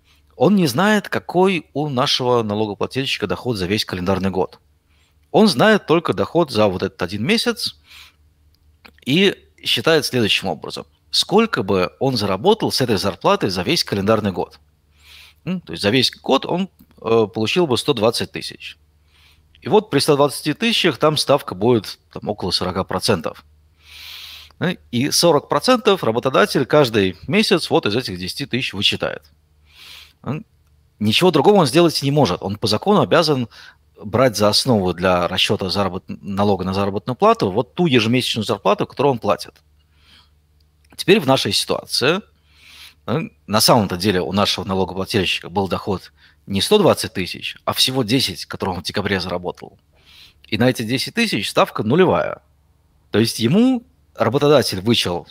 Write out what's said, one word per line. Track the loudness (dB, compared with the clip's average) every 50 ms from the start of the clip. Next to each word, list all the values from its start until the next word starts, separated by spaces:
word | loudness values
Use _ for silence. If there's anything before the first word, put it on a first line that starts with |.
| _ _ _ _ _ _ _
Он | 0 2 4 4
не | 4 2
знает, | 2 2 2 2 2 2 0 0 -2
какой | -6 -6 -6 -2 0 2 2 2 2 -2 -6 _ _
у | -6 -6 -2
нашего | -2 -2 0 0 -2 -2 0 2 2 2
налогоплательщика | 2 0 -2 -2 -2 -4 -4 -6 -6 -6 -4 -6 -6 -6 -4 -6 -4
доход | -4 -4 -4 -4 -6 -4
за | -4 -2
весь | -2 -2 -2 -2
календарный | -6 -6 -4 -2 -2 -2 0 -2 -2
год. | -2 -2 -4 -4 -6 _ _ _ _ _ _ _ _ _ _ _ _ _ _ _
Он | 2 4 4 4
знает | 4 2 4 4 2 2 2
только | 0 0 0 2 -2 -2
доход | -2 -4 -2 0 0 0 0
за | 2 2 2
вот | 2 0 -2 -4
этот | -6 -4 -6
один | -8 -6 -6 -6 -2
месяц | -2 -2 0 0 -4 -4 -4 -8 -10 -10 _ _ _ -20 -20 -20 -20 _ _ _ _ _ _ _ _ _ _ _ _ _ _ _ -20 _ _ _
и | 0 2 2 2 2 0 -2 _ _ _ _
считает | -4 -4 -4 0 2 2 2 2 2
следующим | 0 0 0 0 2 0 -2 -2
образом. | -4 -6 -6 -8 -12 -12 -12 -14 -16 _ _ _ _
Сколько | -4 -4 -2 2 2 2 2 2 -2 -4 -2
бы | 0 0 0 0 -2 -2 _
он | -2 -2 -2
заработал | -2 -2 -4 -4 0 2 2 2 2 0 -2
с | -2 -2
этой | 0 0 0
зарплатой | 0 0 -2 -4 0 0 0 0 2 0 -4
за | -4 -4 -2
весь | -2 -2 -2 -2
календарный | -4 -4 -2 2 2 2 2 0 -2
год? | -4 -4 -8 -8 -10 -20 _ _ _ _ _ _ _ _ _ -20 -20 -20 -20 -20 _ _ _
М? | -8 -8 -8
То | -8 -10 -10
есть | -2 0
за | 2
весь | 2 2 0 0
год | -4 -6 -2 0 0 0 0
он, | -2 -4 -4 -4 -6 _ _ -20 _ _ _
э, | -2 2 2 2 2 2 -2
получил | -4 -4 -2 0 0 0
бы | 0 0
сто | -2 0 -2 -2
двадцать | 2 0 0 0 0 -6 -8
тысяч. | -8 -12 -12 -12 -16 -16 -18 -20 -20 _ _ _ _ _ _ _ _ _ _ _ _ _ _ _ _ _
И | -4
вот | 2 2 2 2 2
при | 0 0
ста | 4 4 4
двадцати | 4 4 2 2 -4 -6 -6 -4
тысячах | -2 -2 0 0 2 0 0 0
там | 2 2 2 2
ставка | 0 2 2 2 2 0 -6 -6
будет, | -2 2 2 2 2 0 -4 -14 -18 _ _ -16
там, | -10 -8 -8
около | -8 -6 -4 -4
сорока | -4 -2 -4 -4 -4 -4 -4
процентов. | -4 -4 -4 0 0 0 0 -2 -8 -12 -12 -20 _ _ _ _ _ _ _ _ -20 -20 -20 -18 -18 -16 -16 -18 -18 -18 -20 -20 -20 _ _
Э, | -4 -4 -4 -6 _ _
и | -4 -2 -2 0
сорок | 0 2 4 4 4 4 2 0
процентов | -2 0 2 2 2 2 4 2 0 2
работодатель | 0 -2 -2 0 -2 0 2 2 2 2 2 -2 0
каждый | 2 4 4 4 4 2 2 2 2 -2 -6 -6
месяц | -2 0 0 2 2 0 0 0 0
вот | 0 0 0
из | 0 -2
этих | -2 -4 -4 -8
десяти | -8 -8 -10 -8 -10 -8
тысяч | -6 -6 -6 -6 -6 -6
вычитает. | -2 -2 -2 -2 -2 -4 -6 -6 -8 -14 _ _ _ _ _ _ _ _ _ _ -20 -20 -20 -20 -20 -20 -20 _ _ -10
М? | -10 -10 -10 -12 _ _ _ _ _ _ _ _ _ _ _
Ничего | -2 0 2 4 2 4
другого | 4 4 4 6 6
он | 6 4
сделать | 4 4 4 4 4 2 0
не | -2 0
может. | 2 2 2 2 0 -4
Он | -6 -8 -6
по | -4 -2
закону | -2 -2 0 0 2 2 2
обязан | 4 4 2 2 4 2 0 0 -2 -6 -8 -18 -20 -20 -20 _ _ _ _ -16
брать | -10 -2 2 2 2 2 2
за | 2 2
основу | 2 2 2 2 2 2 2 2 0 -2
для | 0 0 2 2 2 0
расчета | -2 -2 -2 0 0 -2 -2 -2 -4
заработ-, | -2 -2 -2 -4 -4 -8 -10
налога | -12 -14 -14 -10 -8 -2 0 2 2 2 0 0
на | -4 -2
заработную | -2 -2 -2 -4 -6 -6 -6 -2
плату | 2 2 2 4 2 0 -2
вот | 0 -2 -4 -4 _
ту | -2 0
ежемесячную | 2 4 2 2 2 0 0 0 -2 -4 -4 -4
зарплату, | -4 -4 -2 0 0 0 0 -2
которую | -6 -4 -2 0 0 0
он | 0
платит. | 0 -2 -2 -2 -4 -12 -18 _ _ _ _ _ _ _ _ _ _ _ _ _ _ _ _ _ _ _ _ _ _ _ _ _ _ _ -16
Теперь | -6 2 4 4 4
в | 4
нашей | 2 2 2 2 -2
ситуации, | -2 -2 -2 -2 -4 -6 -4 -6 -4 -2 0 0 0 -2 -6 _ _ _ _ _ _ _ _ -20 -20 -20 -20 -20 _ _ _
э, | -4 -4 -4 -4 -8 -14 _ _
на | -2 0 2
самом-то | 4 6 4 4 4 2 -2
деле | -2 0 0 0 0
у | -2 0
нашего | 0 0 0 0 -2 -6 -6
налогоплательщика | -4 -2 -2 -2 -2 -4 -8 -8 -2 -2 0 0 0 -4 -6 -8 -6
был | -4 -4 -2
доход | -2 -4 -6 -4 -6 -8 -8 -8 -16 _ _ _ _ _ _ _
не | -6 -4 -4
сто | 0 2 2 4
двадцать | 4 4 4 2 -2 -6 -6
тысяч, | -8 -8 -8 -8 -12 -12 -14 -14 -8 _
а | -6 -2
всего | -2 -2 0 0 -2
десять, | 0 0 0 0 0 -2 -6 -10 -12
который | -14 -10 -8 -6 -6
он | -6 -6
в | -8
декабре | -6 -6 -4 -2 -2 -2 -2
заработал. | -2 -6 -8 -6 -6 -8 -10 -10 -16 -20 -20 _ _ _ _ _ _ _ -20 -20 -20 -20 _ _ -10
И | -8 -2
на | 0 0
эти | 0 0 0
десять | -4 -4 -4 -4 -6 -6 -2
тысяч | -2 -2 -2 -2 -4 -4
ставка | -2 0 0 0 0 -2 -4 -2
нулевая. | 0 4 4 4 4 4 2 0 -2 -6 -10 _ _ _ _ _ _ _ _ _ _ _ _ _ _
То | 0 0
есть | 2 0 0 -2
ему | 0 2 4 4 4 4 2 -2 -4 _ _ _ _ _ _
работодатель | -2 -2 0 0 2 4 4 4 4 4 2 -4 -4
вычел | 0 0 0 2 0 -2 -4 -6 -8 -10